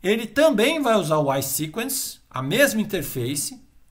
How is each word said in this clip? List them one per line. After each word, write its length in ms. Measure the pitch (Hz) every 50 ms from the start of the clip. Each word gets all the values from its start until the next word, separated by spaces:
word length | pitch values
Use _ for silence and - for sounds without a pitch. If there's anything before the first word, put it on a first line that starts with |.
| -
Ele 240 | 180 208 226 226 214
também 540 | - - 294 320 294 202 214 269 330 320
vai 140 | 285 247 226
usar 220 | 208 175 151 160 156
o 160 | 151 139 135
iSequence, 840 | 139 139 - - - 151 160 156 226 233 269 - - - - - - _ _
a 120 | - 127
mesma 400 | 131 135 165 240 285 277 - 220
interface, 800 | 208 - - 185 143 - - 131 120 123 147 151 - - 262 - - _ _ - - _